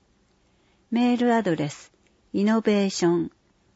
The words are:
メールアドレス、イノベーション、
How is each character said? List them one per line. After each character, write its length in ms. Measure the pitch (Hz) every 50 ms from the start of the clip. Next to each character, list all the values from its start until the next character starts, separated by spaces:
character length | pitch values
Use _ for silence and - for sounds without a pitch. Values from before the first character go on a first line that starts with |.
| _ _ _ _ _ _ _ _ _ _ _ _ _ _ _ _ _ -
メ 220 | 226 233 247 247 247
ー 20 | 233
ル 160 | 240 240 233
ア 80 | 226
ド 140 | 208 185 165
レ 140 | 160 151 147
ス、 220 | - - - - _ _ _ _ _ _ _ _
イ 120 | - 196 202
ノ 180 | 214 220 226
ベ 240 | 214 220 208 202 196
ー 40 | 190
シ 160 | - - 180 170
ョ 20 |
ン、 220 | 170 170 160 - - _ _ _ _ _ _ _ _